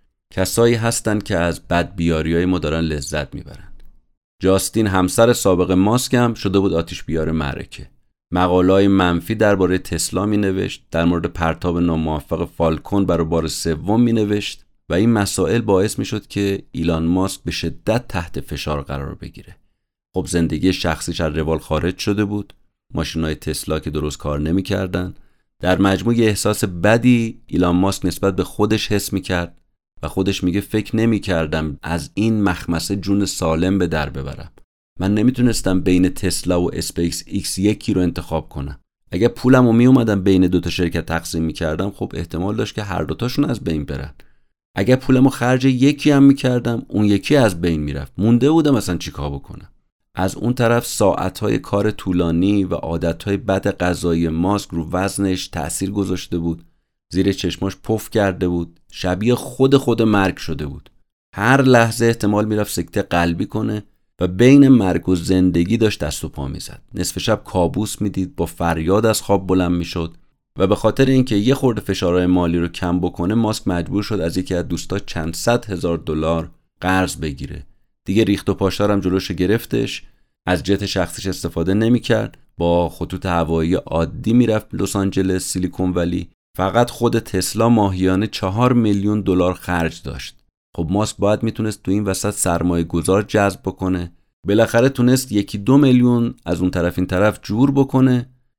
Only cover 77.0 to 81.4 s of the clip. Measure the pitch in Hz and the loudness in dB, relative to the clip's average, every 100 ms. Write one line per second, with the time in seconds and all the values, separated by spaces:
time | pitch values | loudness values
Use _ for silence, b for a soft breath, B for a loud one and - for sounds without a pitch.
77 | 90 - 78 69 71 71 - _ _ _ | -2 -4 -8 -8 -10 -12 -16 _ _ _
78 | - 98 104 98 - 95 98 - 104 101 | -2 2 2 0 -2 0 0 0 0 2
79 | 90 92 - 82 90 113 - 117 113 - | 0 -2 -2 -2 0 0 0 -4 -2 -6
80 | - _ _ _ - 90 123 98 98 95 | -14 _ _ _ -2 -2 2 0 0 -2
81 | 85 - 98 87 | -4 -4 -6 -6